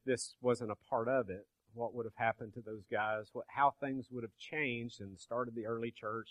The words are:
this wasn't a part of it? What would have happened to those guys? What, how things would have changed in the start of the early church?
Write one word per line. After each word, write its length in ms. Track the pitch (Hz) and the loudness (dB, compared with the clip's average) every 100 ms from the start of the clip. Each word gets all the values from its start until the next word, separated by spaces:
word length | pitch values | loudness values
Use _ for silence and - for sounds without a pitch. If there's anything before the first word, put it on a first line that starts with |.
| 131 | 0
this 300 | 120 - - | 0 0 0
wasn't 300 | 123 120 113 | 4 4 2
a 180 | 104 _ | -6 _
part 180 | 123 117 | 0 4
of 220 | 131 101 | 2 2
it? 180 | 92 - _ _ | -4 -10 _ _
What 200 | 113 117 | -6 -4
would 120 | 120 110 | -2 -6
have 100 | - | 2
happened 380 | 113 - 113 | 2 2 -4
to 80 | 120 | -10
those 240 | 107 110 - | -10 -10 -2
guys? 380 | 107 107 107 104 | 0 2 -2 -4
What, 120 | 123 - | -10 -4
how 260 | 139 139 - | 4 4 4
things 280 | 139 135 - | -2 -4 -4
would 140 | 123 | -6
have 120 | 113 - | -8 -10
changed 640 | - 156 139 117 117 - | -6 -2 0 0 -4 -8
in 100 | 98 | -12
the 60 | 92 | -12
start 300 | - 120 123 | -4 -2 -2
of 60 | |
the 120 | 117 107 | -2 -2
early 260 | 117 117 | -2 -4
church? 380 | - 107 113 110 | -4 -4 -4 -6